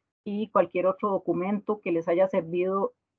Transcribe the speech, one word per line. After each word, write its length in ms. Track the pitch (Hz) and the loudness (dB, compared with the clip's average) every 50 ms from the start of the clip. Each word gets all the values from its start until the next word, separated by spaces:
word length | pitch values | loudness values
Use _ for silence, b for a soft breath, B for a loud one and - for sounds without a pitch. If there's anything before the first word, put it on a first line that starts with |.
| _ _ _ _ - | _ _ _ _ -8
y 260 | 208 202 208 214 208 | -6 -4 -4 -2 0
cualquier 380 | - 202 175 175 - 180 175 190 | 2 2 2 2 2 0 2 0
otro 220 | 190 - - 208 | 0 0 -2 -2
documento 680 | 196 175 - 175 170 170 180 196 208 202 - - 214 208 | -2 -2 -2 -2 -2 -2 0 -2 -2 -2 -2 -4 -4 -4
que 120 | - 190 | -2 -2
les 160 | 170 165 165 175 | -2 0 0 0
haya 180 | 170 180 190 | 2 2 2
servido, 680 | 190 196 190 165 165 175 175 180 190 190 196 196 - - _ _ _ _ | 2 2 -2 -2 -2 -2 -2 0 0 0 0 -2 -2 -6 _ _ _ _